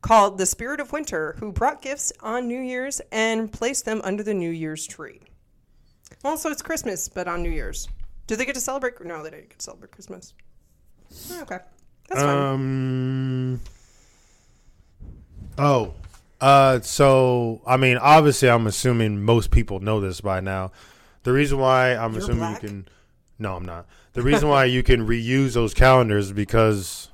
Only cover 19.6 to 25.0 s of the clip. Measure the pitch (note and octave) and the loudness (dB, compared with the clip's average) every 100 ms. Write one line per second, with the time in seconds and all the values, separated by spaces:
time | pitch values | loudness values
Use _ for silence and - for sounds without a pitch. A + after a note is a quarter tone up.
19.6 | - F#2+ G2+ G#2+ G2 F2 G2+ F#2 F#2+ F#2+ | 4 -4 -2 -2 -4 -6 -4 -4 -4 -6
20.6 | F#2 - - _ _ _ B2 C3 C#3+ C#3 | -8 -12 -20 _ _ _ -2 0 2 2
21.6 | C3 C3 B2+ A#2+ A2+ A2 A2+ A2+ A2 G2+ | 2 4 2 0 -4 -6 -4 -4 -4 -8
22.6 | G#2 G2+ F#2+ _ _ _ _ - G#2+ F2+ | -10 -12 -16 _ _ _ _ -10 -10 -8
23.6 | F2+ E2+ - _ _ B2 B2+ D3 D3 C#3 | -12 -14 -18 _ _ -2 2 2 4 4
24.6 | C3 B2+ A#2+ B2 | 4 2 4 4